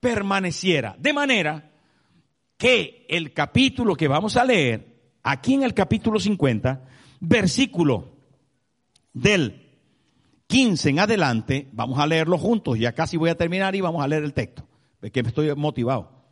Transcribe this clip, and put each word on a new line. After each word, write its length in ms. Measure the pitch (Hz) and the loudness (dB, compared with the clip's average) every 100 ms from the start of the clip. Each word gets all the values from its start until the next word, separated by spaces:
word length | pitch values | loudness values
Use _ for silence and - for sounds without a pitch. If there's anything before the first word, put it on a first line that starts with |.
permaneciera. 960 | 247 226 196 196 185 - 185 156 110 98 | 0 -2 0 -2 -2 -2 0 0 -2 -4
De 140 | 196 | -2
manera 580 | 294 285 240 156 156 - _ _ _ _ _ _ _ _ _ | 0 0 0 0 -4 -12 _ _ _ _ _ _ _ _ _
que 500 | 240 240 156 - _ | 2 2 0 -10 _
el 240 | 170 160 | -6 -4
capítulo 600 | - 143 240 262 254 233 | -4 0 2 2 2 0
que 140 | 156 151 | 2 2
vamos 300 | 143 208 247 | 2 2 2
a 60 | |
leer, 560 | 247 226 135 110 - _ _ _ | 4 4 2 0 -8 _ _ _
aquí 300 | - 131 - | -4 -2 0
en 80 | 269 | 2
el 120 | 262 | 2
capítulo 440 | 208 190 226 - 214 | 0 0 0 0 0
cincuenta, 720 | 185 196 139 110 127 135 - - - _ | 0 0 2 2 -2 -4 -12 -20 -20 _
versículo 960 | 165 - 190 - 269 170 156 110 - _ _ _ _ _ _ _ _ _ _ | 0 2 2 2 0 2 0 0 -4 _ _ _ _ _ _ _ _ _ _
del 680 | - 151 202 123 - _ _ _ _ _ _ _ _ _ | -2 0 2 0 -6 _ _ _ _ _ _ _ _ _
quince 420 | 247 254 170 156 | 2 2 2 0
en 80 | 143 | 0
adelante, 680 | 202 220 147 113 - 135 139 | 2 2 2 0 -2 -6 -6
vamos 280 | 107 120 131 | -8 -6 -2
a 60 | 151 | 0
leerlo 280 | 160 160 170 | 0 0 0
juntos, 440 | 175 233 - 117 | 0 -2 -2 -2
ya 120 | 117 | -2
casi 240 | 117 165 165 | -2 -4 0
voy 140 | 165 | -2
a 60 | 165 | 0
terminar 400 | 170 180 190 190 | -2 -2 -2 -2
y 40 | |
vamos 220 | 180 165 | -4 -2
a 60 | 139 | -2
leer 160 | 156 | -2
el 100 | 151 | -4
texto, 320 | 139 104 - - _ _ _ | -6 -8 -10 -20 _ _ _
es 120 | 98 | -8
que 100 | - | -4
me 60 | 113 | -2
estoy 260 | - 151 | -2 -2
motivado. 680 | 143 151 139 120 131 - _ _ | -2 -4 -2 -4 -4 -6 _ _